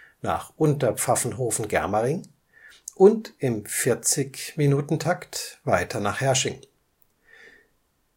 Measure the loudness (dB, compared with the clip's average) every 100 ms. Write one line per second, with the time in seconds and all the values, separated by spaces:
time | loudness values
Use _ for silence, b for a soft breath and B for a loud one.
0 | B B -4 -4 -6 0 2 2 0 0
1 | 0 0 0 -4 -4 -4 -2 -2 0 0
2 | 0 -2 -8 _ _ B B B B 6
3 | 6 6 -2 -6 -2 -2 -4 -2 0 0
4 | 0 -2 -4 -8 -10 0 2 2 0 -2
5 | 0 -2 -4 -12 -12 -10 0 0 0 -4
6 | -4 -2 0 0 -2 -6 -14 _ _ _
7 | _ _ B B B B B B _ _
8 | _